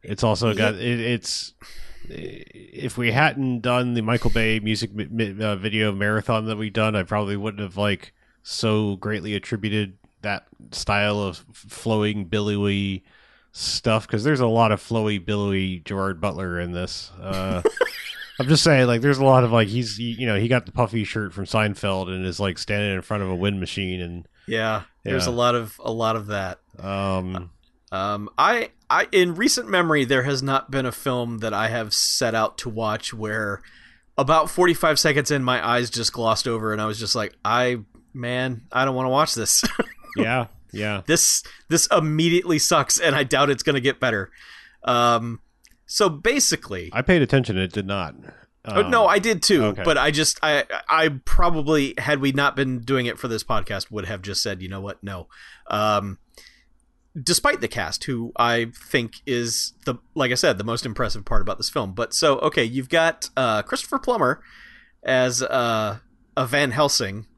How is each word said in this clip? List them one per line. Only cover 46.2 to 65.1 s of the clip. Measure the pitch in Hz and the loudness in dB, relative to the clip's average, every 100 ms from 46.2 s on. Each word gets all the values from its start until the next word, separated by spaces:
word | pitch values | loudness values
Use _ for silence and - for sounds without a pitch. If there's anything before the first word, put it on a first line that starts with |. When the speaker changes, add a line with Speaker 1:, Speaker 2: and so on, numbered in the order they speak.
| 214 277 - 160 - 92 85 | 0 2 2 0 -6 -10 -4
Speaker 1:
I | 113 | -2
paid | 131 175 | 4 4
attention, | 127 135 120 92 | 6 4 2 0
it | 92 | -2
did | 104 95 | -4 -4
not. | 98 82 - - - _ _ - | -4 -6 -10 -20 -20 _ _ -4
Speaker 2:
Oh, | 107 | -2
no, | 208 240 | 2 4
Speaker 1:
Um, | 196 | 6
Speaker 2:
I | 196 | 4
did | 220 202 | 2 0
too, | - 180 110 | 4 4 4
Speaker 1:
okay. | 104 | 2
Speaker 2:
but | 98 147 | 0 2
I | 143 | 2
just, | 147 151 - | 2 0 0
I, | 156 147 - - - | 0 2 0 -6 0
I | 160 160 135 - | 2 2 0 4
probably, | - 175 165 143 156 135 - | 6 6 4 4 2 2 -2
had | 131 147 | -2 2
we | 139 | 2
not | 135 143 139 | 2 0 0
been | 135 127 | -2 -2
doing | 117 135 120 | -2 0 0
it | - | -4
for | 127 | -4
this | 110 | -4
podcast, | - 110 98 101 - | 0 0 0 -6 -6
would | 107 92 | -8 -8
have | 101 | -8
just | 98 92 | -6 -4
said, | 107 92 | -4 -6
"You | 92 | -8
know | 98 | -10
what? | 98 95 | -10 -12
No." | 98 92 82 - - - - | -12 -12 -14 -20 -20 -20 -4
Um, | 104 107 104 101 95 _ - - _ _ _ _ _ _ 160 | 0 2 2 0 -10 _ -20 -20 _ _ _ _ _ _ -4
despite | 127 170 285 202 | 0 2 2 0
the | 117 | -4
cast, | 117 85 - - | -4 -4 -6 -6
who | 123 117 - | -6 -6 0
I | 117 117 117 | 2 2 -2
think | - - 147 117 - - | -8 -4 -2 -2 -10 -4
is | 123 117 - - _ - | -2 -2 -4 -6 _ -6
the, | 120 _ - | -6 _ -2
like | 127 | 0
I | 123 | 2
said, | 156 104 | 2 0
the | 104 | -2
most | 117 127 | -4 -6
impressive | 104 113 104 98 | -4 -2 -2 2
part | - | 4
about | 101 98 | 4 -2
this | - | -4
film. | 151 101 | -4 -4
But | 95 117 | -4 -4
so, | - 156 135 | 2 2 4
okay, | 151 147 117 | 2 0 0
you've | 127 131 | -2 0
got, | 165 165 160 - - | 2 2 0 -6 0
uh, | 123 107 | 2 0
Christopher | - 262 - 269 | -2 -6 -4 -4
Plummer | - 233 135 - - - - - _ _ | -2 2 2 0 -8 -20 -20 -20 _ _
as, | - | 0